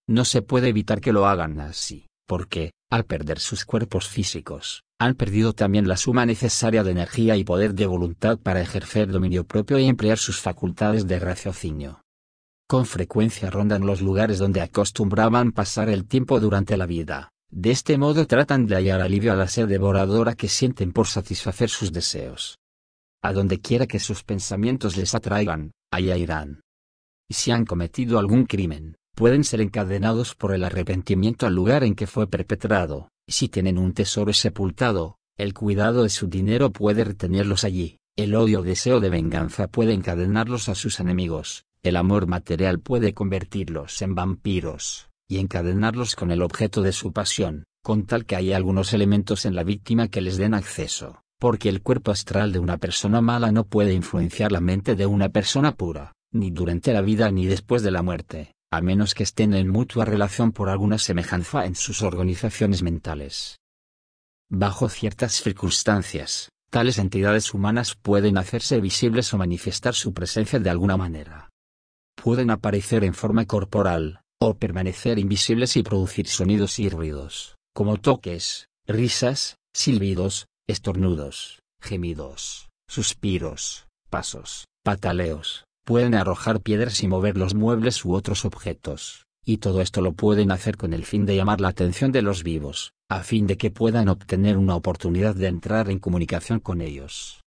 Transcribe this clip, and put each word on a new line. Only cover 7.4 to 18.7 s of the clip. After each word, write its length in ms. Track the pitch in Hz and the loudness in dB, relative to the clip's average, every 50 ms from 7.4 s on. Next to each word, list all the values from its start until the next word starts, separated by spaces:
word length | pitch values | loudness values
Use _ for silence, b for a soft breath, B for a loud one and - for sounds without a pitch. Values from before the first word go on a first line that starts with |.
| 95 | 2
poder 300 | - 87 90 104 107 101 | 2 2 2 2 2 2
de 120 | 95 104 | 0 0
voluntad 520 | 98 90 90 87 87 85 - - 107 117 - | 0 0 0 -2 -2 -2 0 0 0 0 0
para 220 | - 98 92 92 | 0 -2 0 0
ejercer 480 | 87 87 - 101 - - - 107 107 98 | 0 -2 -4 -6 -6 -2 0 0 0 2
dominio 360 | 95 92 92 92 87 90 87 | 2 0 0 2 0 0 -2
propio 340 | - - 107 104 - 139 135 | 0 0 -2 0 2 2 4
y 80 | 135 | 4
emplear 320 | 131 - 107 104 107 110 110 | 4 4 2 2 2 2 2
sus 220 | - - 90 - | 0 -4 -4 -4
facultades 680 | - 95 87 - - 90 87 - 107 104 104 110 101 | -4 -4 -4 -2 -4 -4 -2 0 0 2 2 2 0
de 140 | 92 92 87 | 0 -2 -2
raciocinio. 800 | 85 90 90 - - 98 92 - - 87 78 76 71 69 76 - _ _ _ _ _ _ _ _ _ _ _ _ _ - | -2 -4 -4 -4 -6 -8 -8 -8 -8 -8 -8 -8 -8 -10 -14 -18 _ _ _ _ _ _ _ _ _ _ _ _ _ 0
Con 180 | - 131 127 | 0 0 0
frecuencia 640 | 110 - - 90 - - 113 107 113 - - - 95 | 0 -2 -6 -6 -2 0 2 2 2 0 -2 -6 -4
rondan 360 | 90 98 104 104 107 98 98 | -2 0 2 2 2 2 2
los 140 | 98 101 90 | 0 0 0
lugares 380 | 95 95 95 95 110 110 104 92 | 0 2 2 2 2 2 2 2
donde 220 | 98 98 92 92 | 2 2 2 0
acostumbraban 920 | 87 82 - - 101 - - - 110 98 98 101 110 113 113 120 123 120 110 | -2 0 0 0 0 0 0 0 0 2 2 4 4 4 4 4 2 2 2
pasar 360 | - 101 98 - - 107 110 | 0 -2 -2 -2 -2 0 2
el 180 | 107 98 92 | 0 0 0
tiempo 340 | - - 131 127 - 139 120 | 0 0 0 2 2 2 4
durante 360 | 107 107 101 98 98 92 107 | 4 4 2 2 2 0 0
la 100 | 98 92 | 0 0
vida. 440 | 85 87 82 80 73 78 69 71 - _ _ _ _ - | -2 -2 -4 -4 -4 -6 -8 -10 -14 _ _ _ _ -8
De 180 | 90 90 110 | -2 2 2
este 280 | 127 131 - - 156 135 | 2 2 2 2 2 4
modo 280 | 143 147 151 156 156 | 4 4 4 2 2
tratan 400 | - - 120 147 - 143 135 123 | 4 4 4 4 4 4 2 4
de 100 | 104 | 4